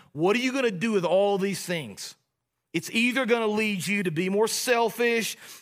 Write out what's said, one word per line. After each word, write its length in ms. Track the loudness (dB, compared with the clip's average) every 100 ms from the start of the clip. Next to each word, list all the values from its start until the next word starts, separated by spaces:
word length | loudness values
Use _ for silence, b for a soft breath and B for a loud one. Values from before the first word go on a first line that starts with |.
| B
What 220 | 0 2 2
are 40 |
you 140 | 0
gonna 160 | 0 0
do 220 | 0 0
with 120 | 0
all 360 | 2 2 2 2
these 260 | 0 -4 -4
things? 500 | -6 -6 -12 -16 -18 _ _ _ _ _
It's 200 | -6 -2
either 320 | 0 2 2 2
gonna 220 | 2 2
lead 380 | 0 0 -2 -2
you 180 | -2
to 80 | -2
be 180 | -2 0
more 180 | 0 0
selfish 880 | 0 0 2 2 2 2 2 -2 -8 B B